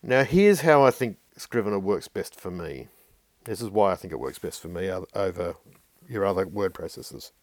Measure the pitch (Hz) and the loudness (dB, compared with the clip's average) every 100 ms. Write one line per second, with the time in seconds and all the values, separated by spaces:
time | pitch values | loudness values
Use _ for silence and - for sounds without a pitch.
0 | - 131 131 180 208 190 160 147 135 - | 2 2 4 6 6 6 6 8 6 4
1 | 120 98 _ - - 120 101 101 95 92 | -4 -6 _ -20 -4 -4 -2 -2 -2 -2
2 | - 104 - - 95 90 80 67 - _ | -4 -10 -10 -12 -12 -10 -10 -12 -16 _
3 | _ _ _ _ - 98 113 104 101 90 | _ _ _ _ -10 -8 -4 2 2 0
4 | 92 71 65 - 87 - 85 87 95 92 | -6 -8 -10 -10 -12 -12 -12 -8 -6 -6
5 | - - 95 90 87 - _ _ _ _ | -8 -4 -4 -4 -8 -8 _ _ _ _
6 | - 117 98 92 95 101 95 85 82 - | -10 -2 0 0 -2 -4 -4 -6 -12 -14
7 | - 69 - _ | -16 -18 -20 _